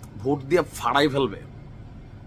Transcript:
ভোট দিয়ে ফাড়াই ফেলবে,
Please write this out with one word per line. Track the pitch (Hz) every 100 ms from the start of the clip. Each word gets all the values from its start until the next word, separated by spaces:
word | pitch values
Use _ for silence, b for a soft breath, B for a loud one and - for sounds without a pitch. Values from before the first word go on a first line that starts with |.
| - 104
ভোট | 127 143
দিয়ে | 135 170 -
ফাড়াই | - 117 139 147
ফেলবে, | 139 123 95 - - - - - - - -